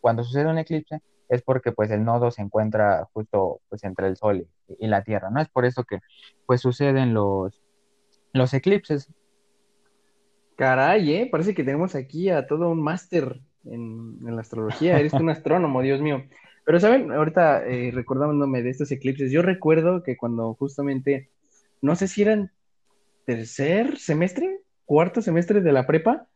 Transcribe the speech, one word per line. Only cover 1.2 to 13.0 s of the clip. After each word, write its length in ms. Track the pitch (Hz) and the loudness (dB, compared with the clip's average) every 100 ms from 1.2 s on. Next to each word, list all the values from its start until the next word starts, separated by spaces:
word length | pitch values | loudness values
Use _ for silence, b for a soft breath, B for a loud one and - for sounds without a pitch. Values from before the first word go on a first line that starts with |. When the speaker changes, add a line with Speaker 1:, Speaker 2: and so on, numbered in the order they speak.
| - | -4
Speaker 1:
es 140 | 123 | -2
porque, 280 | - 131 120 | 0 -2 -2
pues, 200 | 110 107 | -2 0
el 120 | 107 | 0
nodo 280 | 117 120 120 | 0 0 0
se 100 | 107 | -2
encuentra 640 | 101 107 107 107 104 82 - | -4 -2 0 2 2 2 -2
justo, 480 | 107 107 - 90 - _ | -10 -4 -2 -2 -4 _
pues, 160 | 104 | -12
entre 240 | 95 90 95 | -10 -4 -4
el 80 | 92 | -2
Sol 320 | 107 95 85 _ - | -2 -2 -6 _ -20
y, 160 | - | -8
y 40 | 113 | -2
la 160 | 98 | -2
Tierra, 260 | 107 104 95 | -2 -4 -2
¿no? 100 | 135 | -4
Es 80 | 156 | -2
por 160 | 131 | 0
eso 200 | 123 127 | 0 0
que, 160 | - 95 b b b _ | -6 -8 b b b _
pues, 160 | - 123 | 0 2
suceden 540 | 127 120 143 135 123 | 2 0 2 2 2
los, 480 | 110 101 95 95 - _ _ _ _ _ _ _ | 2 2 0 -4 -10 _ _ _ _ _ _ _
los 200 | 131 127 | 0 2
eclipses. 560 | 135 190 202 - 143 - _ _ _ _ _ _ _ _ _ _ _ _ _ _ - | 2 2 2 0 -6 -6 _ _ _ _ _ _ _ _ _ _ _ _ _ _ -2
Speaker 2:
Caray, 580 | 131 131 147 214 151 | 0 2 4 4 2
¿eh? 140 | 175 254 | 0 0
Parece 240 | 156 190 | -2 -2
que 100 | 180 | -2
tenemos 300 | 135 143 180 | -2 -2 -2
aquí 340 | 139 131 156 190 | -6 -8 -4 0
a 160 | 156 127 | 0 0
todo 220 | 151 170 | -2 0
un 140 | 165 | 0
máster 580 | 147 185 | -2 -6